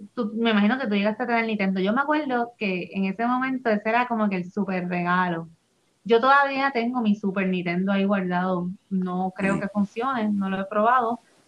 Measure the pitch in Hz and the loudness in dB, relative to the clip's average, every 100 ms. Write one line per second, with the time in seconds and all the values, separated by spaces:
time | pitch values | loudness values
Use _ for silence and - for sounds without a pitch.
0 | - - 214 214 233 208 208 262 240 202 | -12 -6 -4 0 2 4 4 2 0 0
1 | 202 214 240 233 226 214 190 190 190 247 | 0 -2 -2 0 0 0 0 0 0 0
2 | 285 302 277 240 240 - 202 180 175 196 | 0 0 0 -2 -4 -4 -4 -4 -4 -2
3 | 190 190 233 254 262 254 233 208 220 233 | -2 0 0 0 -2 -2 0 0 2 0
4 | 240 226 208 185 180 214 185 185 175 180 | 0 0 0 -2 -4 -4 -2 -2 -2 -2
5 | 175 180 180 165 165 - _ _ _ _ | 0 0 0 -2 -8 -18 _ _ _ _
6 | 196 226 254 277 277 269 277 247 233 254 | 2 4 6 4 4 2 0 0 -2 0
7 | 220 202 196 190 185 180 170 175 190 196 | 0 0 0 -2 0 0 -2 -2 0 0
8 | 196 196 180 180 185 180 180 196 - 190 | 2 0 0 -2 0 -2 -4 -8 -4 -4
9 | 185 180 185 190 196 196 196 208 202 220 | -2 -2 -4 -2 -2 0 -2 -2 -2 -2
10 | 262 247 214 202 190 190 196 208 220 254 | -2 -2 0 -2 -2 -4 -2 2 4 4
11 | 226 240 _ _ | 2 -4 _ _